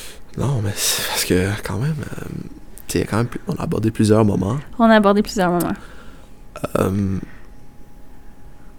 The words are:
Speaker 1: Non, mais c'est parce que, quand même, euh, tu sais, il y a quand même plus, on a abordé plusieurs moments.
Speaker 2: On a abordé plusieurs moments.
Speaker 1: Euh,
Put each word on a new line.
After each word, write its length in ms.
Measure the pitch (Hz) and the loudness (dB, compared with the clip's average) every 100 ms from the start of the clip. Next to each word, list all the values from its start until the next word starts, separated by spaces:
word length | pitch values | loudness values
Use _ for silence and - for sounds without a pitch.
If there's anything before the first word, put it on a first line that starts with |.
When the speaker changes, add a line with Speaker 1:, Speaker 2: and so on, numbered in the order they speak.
| - - - - | -12 -14 -10 -2
Speaker 1:
Non, 240 | 120 135 | 0 0
mais 80 | 104 - | -2 0
c'est 280 | - - - | 0 0 -2
parce 160 | - - | -2 2
que, 240 | 90 95 107 | 4 2 0
quand 140 | - 98 | -4 -2
même, 180 | 143 156 | -2 -2
euh, 260 | - - - - - - - - - | -4 -8 -8 -8 -10 -14 -14 -14 -2
tu 60 | |
sais, 60 | 85 | -2
il 20 | |
y 20 | |
a 40 | - | 0
quand 100 | 101 | 0
même 100 | 120 | 0
plus, 140 | - - | -4 -4
on 60 | 165 | -4
a 80 | |
abordé 280 | - - 110 | -2 0 0
plusieurs 320 | - 107 107 107 | 4 6 6 6
moments. 320 | 98 95 135 - - | 4 0 -2 -4 4
Speaker 2:
On 60 | 226 | 8
a 100 | 220 | 8
abordé 260 | 202 202 | 8 4
plusieurs 300 | 214 - 180 | 2 2 2
moments. 220 | 175 165 196 - - - - - - - - - - | 2 0 -4 -8 -14 -14 -16 -18 -18 -16 -10 -2 2
Speaker 1:
Euh, 380 | 98 98 98 95 - - - - - - - - - - - - - - - | 2 2 0 -2 -4 -12 -14 -14 -16 -14 -16 -14 -14 -14 -14 -14 -14 -14 -16